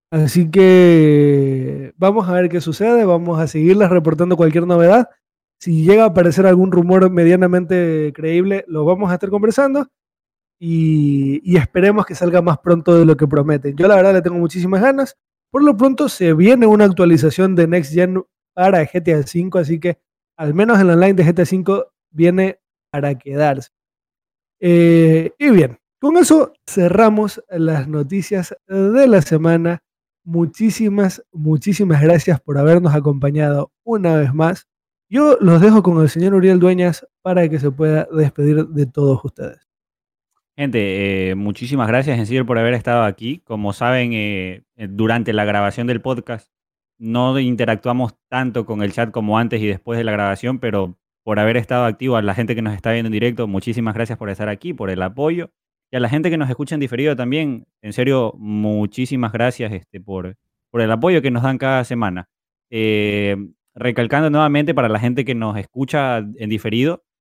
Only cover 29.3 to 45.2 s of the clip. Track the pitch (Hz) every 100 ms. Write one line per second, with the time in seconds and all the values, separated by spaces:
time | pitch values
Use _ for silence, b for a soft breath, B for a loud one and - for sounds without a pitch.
29.3 | 156 165 165 165 170 _ _ _ _ 175
30.3 | 165 170 - 220 - 220 202 190 - -
31.3 | 165 151 156 196 190 196 147 156 170 -
32.3 | 147 - 143 147 175 175 151 143 139 143
33.3 | 151 147 143 147 _ 226 220 180 160 143
34.3 | 147 160 185 _ _ _ _ _ 233 294
35.3 | 277 185 165 202 220 180 165 156 165 185
36.3 | 196 185 180 180 180 180 160 - _ 185
37.3 | 180 170 156 143 135 156 156 - 160 147
38.3 | - 147 151 156 151 135 - 143 131 131
39.3 | - - - _ _ _ _ _ _ _
40.3 | _ _ - 143 117 101 95 98 95 92
41.3 | 95 101 98 123 139 110 120 139 117 107
42.3 | 131 120 117 117 123 123 120 110 95 113
43.3 | 165 - 110 104 98 120 127 120 113 104
44.3 | 101 92 92 _ - 104 98 110 117